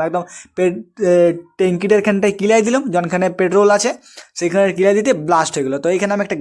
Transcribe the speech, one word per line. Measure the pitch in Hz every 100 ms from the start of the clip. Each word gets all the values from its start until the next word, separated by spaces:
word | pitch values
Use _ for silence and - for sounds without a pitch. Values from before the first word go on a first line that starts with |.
| 160
একদম | 180 170 - -
পে-, | - 180 185 - - 190
এ, | 175 175 170 - -
ট্যাঙ্কিটার | 185 175 196 208
এখানটায় | 202 196 208 196
কিলাই | 202 220 214
দিলাম, | 254 277
যেখানে | 175 175 180 185 180
পেট্রোল | 185 190 202 202
আছে | 220 - _ - - -
সেখানে | 170 190 196 170
কিলাই | 190 208
দিতে | 220 190 151
ব্লাস্ট | 170 156
হয়ে | 151 131
গেলো। | 139
তো | 165
এখানে | 185 196
আমি | 202 196
একটা | 165